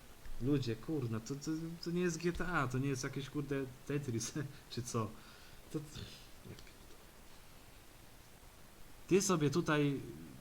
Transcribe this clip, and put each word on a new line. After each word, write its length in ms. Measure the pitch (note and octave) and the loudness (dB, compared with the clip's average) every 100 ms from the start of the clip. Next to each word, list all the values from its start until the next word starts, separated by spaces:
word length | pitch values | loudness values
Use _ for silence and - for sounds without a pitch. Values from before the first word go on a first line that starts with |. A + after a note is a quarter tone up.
| - - - - | -18 -10 -4 0
Ludzie, 340 | B2 D3 A#2 | 4 4 4
kurna, 440 | A2 - D#3 A#2+ A2 | 0 0 0 2 0
to, 160 | B2+ | -2
to, 160 | C#3 D#3 D#3+ E3 E3+ | -4 -2 -2 -2 -4
to 80 | E3+ | 0
nie 100 | F3 | 4
jest 160 | F3+ D#3 | 4 2
G 160 | E3+ | 0
T 140 | E3+ F3 | 2 2
A, 200 | E3 B2+ | 2 4
to 100 | B2+ | 2
nie 100 | C#3 | 2
jest 160 | C3 | 0
jakieś, 260 | C#3 C#3 C#3 | 0 -2 -2
kurde, 360 | D3+ C3+ C#3 C3 - - | -4 0 0 -2 -6 -2
Tetris, 460 | C#3+ C#3+ A2+ - D#3 - | 0 0 0 0 -2 -4
<laughs> 220 | - - | -8 -8
czy 120 | - | -6
co. 280 | B2 A#2 G#2+ - - - - - - | 0 0 0 -4 -14 -16 -16 -16 -6
To, 80 | D#3 | -6
ja 760 | D3+ A#2+ A2 - - - - | -6 -8 -10 -12 -14 -14 -14
pierdolę. 440 | - - - - - - - - - - - - - - - - - - - - - - - - - - | -14 -14 -16 -16 -16 -18 -18 -18 -16 -18 -18 -18 -18 -18 -18 -18 -18 -18 -18 -18 -18 -18 -16 -16 -14 6
Ty 140 | F#3 | 6
sobie 280 | F#3+ F3 D3 | 8 6 6
tutaj 500 | D#3+ D#3+ D3+ C#3+ C3 - - - - | 6 6 6 6 4 -2 -10 -12 -10